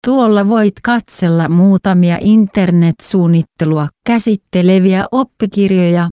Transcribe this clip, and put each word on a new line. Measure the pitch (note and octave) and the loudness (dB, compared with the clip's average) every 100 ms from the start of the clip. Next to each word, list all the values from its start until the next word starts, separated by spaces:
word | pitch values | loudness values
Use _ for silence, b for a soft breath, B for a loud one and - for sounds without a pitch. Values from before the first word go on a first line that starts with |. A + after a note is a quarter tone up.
| - | -2
"Tuolla | C4 A3+ G#3 G3+ | 0 2 2 0
voit | A3+ G#3+ G3 | 0 0 -2
katsella | - A#3+ - - F3 E3 D#3+ | -4 -4 -4 -6 -2 0 0
muutamia | E3+ G3 F#3+ G3+ F3+ F3 E3+ | 2 2 2 0 0 0 0
internetsuunnittelua | G3+ A3 G3+ - F#3 F3 E3+ - - F#3+ E3+ E3+ - _ D#3+ D#3 D3 _ - | 2 2 2 0 0 2 0 -2 -4 -2 0 0 -2 _ -4 -2 -4 _ -4
käsitteleviä | A#3 A3 G#3 _ F#3 F3+ F#3+ F#3 F#3+ G3 | -2 -2 -4 _ -2 2 2 2 0 -2
oppikirjoja" | B3+ C4 _ G3+ G3+ G3 F#3+ F3 F3 E3+ | -4 -6 _ -6 -2 0 0 0 0 -2